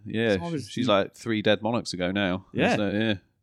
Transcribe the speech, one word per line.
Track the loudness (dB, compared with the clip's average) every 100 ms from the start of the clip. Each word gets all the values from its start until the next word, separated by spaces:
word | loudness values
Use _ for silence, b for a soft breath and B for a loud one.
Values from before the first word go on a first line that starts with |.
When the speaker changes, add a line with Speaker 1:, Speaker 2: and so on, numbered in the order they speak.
| -8
Speaker 1:
yeah. | -2 2 2
Speaker 2:
So | 0
I |
was | -6 -6
Speaker 1:
She's, | -2 2
like, | 4 2 -4
three | -4 0
dead | 2 2
monarchs | 2 -2 -4
ago | -4 -2
now. | 0 0 -2 -4
Speaker 2:
Yeah. | -2 0 2
Speaker 1:
So, | 0
yeah. | 0 0 -2 _ _